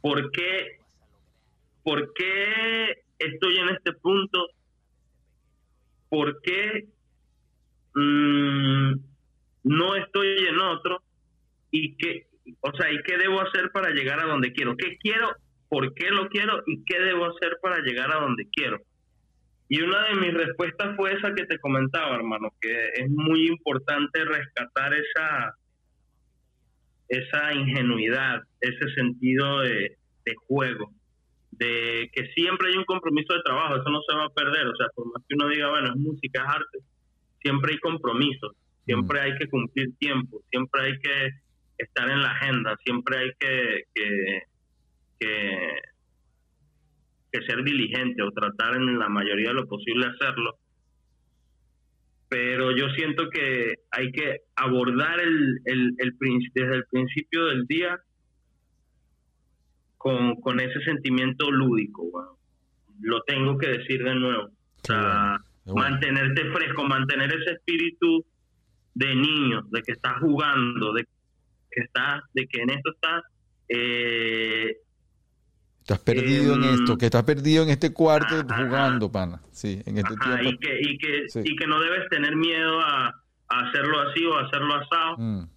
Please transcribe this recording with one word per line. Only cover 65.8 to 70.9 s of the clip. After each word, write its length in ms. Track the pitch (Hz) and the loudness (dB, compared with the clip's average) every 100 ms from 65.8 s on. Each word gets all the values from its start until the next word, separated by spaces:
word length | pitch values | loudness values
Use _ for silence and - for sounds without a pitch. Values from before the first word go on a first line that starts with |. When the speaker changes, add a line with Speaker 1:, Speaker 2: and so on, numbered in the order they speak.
| 131 | 2
Speaker 1:
mantenerte 640 | 135 143 135 135 139 156 | 2 0 2 2 0 0
fresco, 320 | 175 160 - 143 | -2 -2 -2 0
mantener 480 | 135 131 135 139 | 2 2 0 0
ese 180 | 160 160 | 0 -2
espíritu 720 | 170 - 170 170 170 170 165 165 _ _ _ _ _ _ | -4 -2 0 0 2 4 4 0 _ _ _ _ _ _
de 200 | - 135 | -2 0
niño, 500 | 131 147 151 135 110 104 | 2 2 2 2 0 -2
de 100 | 113 | -6
que 100 | 113 | -4
estás 220 | 117 131 123 | -4 -2 0
jugando, 720 | 160 143 151 139 123 117 107 | 2 4 2 2 0 0 -2